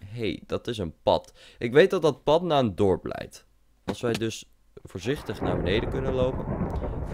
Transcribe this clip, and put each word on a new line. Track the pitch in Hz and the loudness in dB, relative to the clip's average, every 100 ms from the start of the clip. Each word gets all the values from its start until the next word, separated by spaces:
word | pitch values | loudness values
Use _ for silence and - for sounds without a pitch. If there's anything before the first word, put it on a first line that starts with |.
hey, | 98 117 107 - - | -14 -6 -4 -6 -6
dat | 98 - | -6 -6
is | 117 | -6
een | 85 - | -8 -2
pad. | - 87 - - - - | 2 2 0 -20 -20 -8
Ik | 123 | 2
weet | 135 185 | 6 6
dat | 190 | 4
dat | 156 127 | 0 0
pad | - 156 | 2 2
naar | 175 147 | 4 2
een | 120 | 2
dorp | 95 101 87 | 4 4 4
leidt. | - - - - _ _ _ _ | -2 -10 -10 -16 _ _ _ _
Als | - 101 | -10 -4
wij | 120 | -4
dus | 110 110 - - _ _ - | -2 -4 -6 -14 _ _ -20
voorzichtig | - 98 110 147 - 104 | -14 -8 -4 -4 -4 -6
naar | 90 87 | -2 -2
beneden | 85 107 123 | 0 0 0
kunnen | 135 135 | -2 -2
lopen. | 127 127 127 - - - - - - - | 0 0 -2 -6 -4 -4 -4 -6 -6 -6